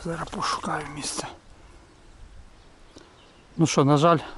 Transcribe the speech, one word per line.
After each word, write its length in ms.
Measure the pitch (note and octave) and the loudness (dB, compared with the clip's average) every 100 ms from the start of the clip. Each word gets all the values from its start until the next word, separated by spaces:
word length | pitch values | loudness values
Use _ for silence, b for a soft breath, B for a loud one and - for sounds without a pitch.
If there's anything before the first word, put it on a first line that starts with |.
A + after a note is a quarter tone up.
зараз 240 | E3+ E3 D#3+ | -8 -8 -8
пошукаю 580 | G#3+ - - - D#3+ D3 | -6 -4 -4 -4 -6 -8
місце. 320 | D3 - - - - - - - - - - - - - - - - - - - B B B - - - - | -10 -10 -8 -10 -14 -20 -20 -20 -20 -20 -20 -20 -20 -20 -20 -20 -20 -20 -20 -20 B B B -20 -20 -12 0
Ну 100 | D#3+ | 2
що, 180 | - | 4
на 120 | C#3 D3 | 4 6
жаль, 220 | E3 E3 - | 6 4 0